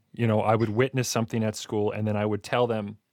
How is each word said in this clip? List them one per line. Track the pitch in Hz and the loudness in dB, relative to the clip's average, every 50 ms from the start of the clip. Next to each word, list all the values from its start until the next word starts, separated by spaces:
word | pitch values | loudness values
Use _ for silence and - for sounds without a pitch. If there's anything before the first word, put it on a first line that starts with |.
| _ _ - | _ _ -6
You | - 120 | -2 0
know, | 113 107 107 95 | 2 2 2 2
I | 104 110 | 2 4
would | 107 113 107 | 4 4 4
witness | 104 113 131 135 - 131 120 - | 4 2 0 2 0 -2 -2 -2
something | - 117 113 110 - 117 110 | -2 -2 -2 -2 -2 -2 -2
at | 107 107 | -2 -4
school, | - - - 113 107 104 107 104 | -6 -8 -4 -2 -2 0 -2 -2
and | 104 110 110 | -2 -2 -2
then | 104 | 0
I | 104 107 | 0 0
would | 107 104 101 - | -2 -2 -4 -4
tell | - - 123 123 | -2 0 0 0
them | 120 117 110 101 101 110 - _ _ | 0 0 -2 -6 -8 -12 -16 _ _